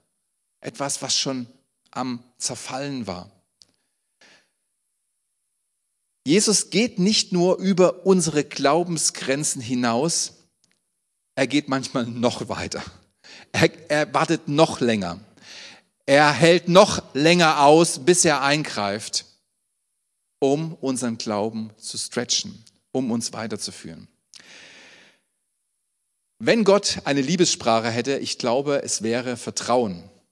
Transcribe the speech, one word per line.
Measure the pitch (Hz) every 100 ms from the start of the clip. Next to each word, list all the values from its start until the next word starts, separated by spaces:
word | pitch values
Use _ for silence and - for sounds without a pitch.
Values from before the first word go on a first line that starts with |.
| _ _ _ _ _ _
Etwas, | - - 139 -
was | 143 -
schon | 143 131 120 _ _ _ _
am | 127 127 120 - -
Zerfallen | - 120 - 135 143 135 98
war. | 90 92 _ _ _ _ _ _ _ _ _ _ _ _ _ _ _ _ _ _ _ _ _ _ _ _ _ _ _ _ _ 135
Jesus | 190 220 190 -
geht | 180 240 190
nicht | 190 208 -
nur | 180 180 175
über | 190 180 175 - 190
unsere | 185 165 147 143
Glaubensgrenzen | - 139 160 180 156 - - - 139 151 135
hinaus, | 117 123 123 117 165 - - - _ _ _ _ _ _ _ _ _ -
er | 131
geht | 143 143
manchmal | 135 - 135 120
noch | 120 120 - 107
weiter. | 80 85 80 - - _ _ - - -
Er, | - 160 - -
er | 147 147
wartet | 143 160 156 -
noch | 147 160 -
länger. | 120 110 87 - - _ - - - - _ _ -
Er | 139 151
hält | 131 165 175 180
noch | 180 208 - -
länger | 131 160 175 160 147
aus, | 143 160 170 - 131
bis | 180
er | 165 139
eingreift, | 139 151 - 110 101 107 - - - _ _ _ _ _ _ _ _ _ _ _
um | 135 147 160 -
unseren | 135 127 120 113
Glauben | 113 104 110 110 110 -
zu | - -
stretchen, | - 120 123 - - 101 - _ _
um | 135 127
uns | 117 -
weiterzuführen. | 113 110 107 - - 80 82 - _ _ - - - - - - - _ _ _ _ _ _ _ _ _ _ _ _ _ -
Wenn | 117 226
Gott | 196 196 - -
eine | 147 139
Liebessprache | 131 180 165 - 117 113 113
hätte, | 120 123 139
ich | 120 -
glaube, | 123 127 143 143
es | - -
wäre | 110 120 127 120
Vertrauen. | - - - 123 110 85 - _ _